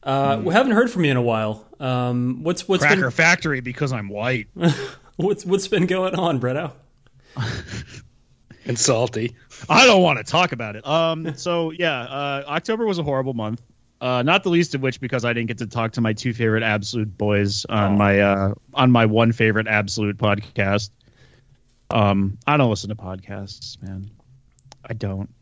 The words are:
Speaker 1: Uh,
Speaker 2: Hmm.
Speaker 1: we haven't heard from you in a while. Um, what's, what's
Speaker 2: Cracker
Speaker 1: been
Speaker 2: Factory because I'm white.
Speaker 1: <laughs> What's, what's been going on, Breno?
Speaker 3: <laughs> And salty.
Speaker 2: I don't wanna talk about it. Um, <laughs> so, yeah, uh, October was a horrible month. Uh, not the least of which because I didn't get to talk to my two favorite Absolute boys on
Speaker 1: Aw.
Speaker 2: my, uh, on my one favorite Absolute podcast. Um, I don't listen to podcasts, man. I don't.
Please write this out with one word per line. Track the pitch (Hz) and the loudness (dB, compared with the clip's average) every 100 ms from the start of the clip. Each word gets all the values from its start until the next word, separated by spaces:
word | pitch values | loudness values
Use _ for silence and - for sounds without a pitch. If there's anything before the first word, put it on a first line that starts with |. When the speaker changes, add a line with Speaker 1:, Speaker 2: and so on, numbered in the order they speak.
Speaker 1:
Uh, | - 135 139 135 | -2 0 0 0
Speaker 2:
Hmm. | |
Speaker 1:
we | - | 2
haven't | 185 269 | 2 4
heard | 214 240 | 4 2
from | 190 | 2
you | 156 | 2
in | 127 | 2
a | |
while. | 120 110 107 107 - - | 2 0 -2 -6 -12 -10
Um, | 131 123 123 123 123 127 | -4 -2 0 -2 -2 -2
what's, | 156 175 - | -4 -4 0
what's | 185 | 2
Speaker 2:
Cracker | 143 175 | 4 4
Speaker 1:
been | 131 | 2
Speaker 2:
Factory | 123 165 175 165 135 | 2 2 2 0 -4
because | 123 127 143 | -6 -4 -4
I'm | 123 101 | -4 -6
white. | 104 117 127 104 - 170 143 | -4 -2 -4 -6 0 0 0
Speaker 1:
<laughs> | - - - - | -6 -12 -20 -4
What's, | 190 202 | -2 -2
what's | 180 196 196 | 0 -2 0
been | 208 180 | 0 2
going | 185 185 | 0 0
on, | 185 170 139 | 0 0 0
Breno? | 123 131 165 - _ _ _ _ _ - | -2 -4 -6 -12 _ _ _ _ _ -8
Speaker 3:
<laughs> | 110 92 85 107 - - - _ _ _ _ - - | -6 -6 -10 -12 -14 -18 -20 _ _ _ _ -18 -8
And | 120 | -2
salty. | - 113 120 - 117 - _ - - | 2 2 0 -2 -6 -8 _ -20 0
Speaker 2:
I | 156 254 | 6 8
don't | 202 | 6
wanna | 175 131 | 4 2
talk | 104 160 180 | -2 0 0
about | 120 110 104 | -2 -10 -10
it. | 135 | -2
Um, | 156 165 160 165 | 0 2 -2 -6
<laughs> | 143 | -8
so, | 180 170 165 | -4 -2 -2
yeah, | 165 170 135 | -2 -2 -2
uh, | 123 135 143 139 143 | -6 -6 -4 -4 -4
October | 151 - 220 226 | -6 -4 -2 0
was | 180 | -2
a | |
horrible | 147 135 135 | -2 -2 -2
month. | 120 107 113 _ _ _ _ | -4 -4 -6 _ _ _ _
Uh, | 127 127 | -2 0
not | 127 190 | 2 2
the | 196 | 2
least | 170 170 | 0 0
of | 139 | -2
which | 131 127 | -4 -4
because | 127 127 | -4 -2
I | 117 | -2
didn't | 117 113 | -2 -4
get | 113 | -6
to | 113 | -6
talk | 120 113 | -4 -4
to | 117 | 0
my | 110 | -2
two | 104 127 | -2 -4
favorite | 113 113 110 | -2 0 2
Absolute | 113 104 104 117 107 92 | 0 -2 -2 -4 -6 -2
boys | 104 104 101 101 - | 0 2 2 -2 -2
on | 110 101 | 0 2
Speaker 1:
Aw. | 101 | 4
Speaker 2:
my, | 101 101 | 4 6
uh, | 101 98 98 98 _ | 4 4 0 -2 _
on | - 131 | 2 4
my | 120 113 | 6 6
one | 107 117 | 4 4
favorite | 113 110 107 110 | 4 2 2 0
Absolute | 107 101 98 104 98 | 0 -2 -2 -4 0
podcast. | 113 101 104 - 98 101 104 _ _ _ - _ _ _ _ _ _ | 0 0 -4 -4 0 0 -2 _ _ _ -20 _ _ _ _ _ _
Um, | 113 104 98 98 104 - | 2 2 2 0 -4 0
I | 147 | 2
don't | 127 | 4
listen | 104 98 | 0 -6
to | 104 | -10
podcasts, | 92 95 92 101 98 - - - | -10 -14 -12 -14 -14 -16 -16 -16
man. | 92 95 101 - _ - _ _ _ - - | -14 -12 -14 -18 _ -20 _ _ _ -20 -14
I | |
don't. | 110 101 95 101 _ | -8 -6 -6 -8 _